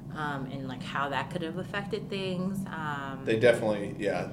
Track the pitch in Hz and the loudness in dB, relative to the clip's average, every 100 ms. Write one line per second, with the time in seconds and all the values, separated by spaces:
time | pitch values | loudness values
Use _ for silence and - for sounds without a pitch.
0 | - 156 147 139 131 139 131 123 - 143 | -10 -4 -4 -4 -4 -6 -6 -6 -4 0
1 | 139 135 139 180 160 180 180 202 196 220 | 0 0 -2 -2 -4 -4 -4 -4 -2 -4
2 | - 196 190 180 185 196 196 160 156 143 | -4 -4 -2 0 0 -2 -4 -4 -4 -4
3 | 139 135 131 110 120 117 110 104 98 - | -4 -4 2 6 8 8 4 0 -2 -2
4 | 98 90 95 | 0 0 -2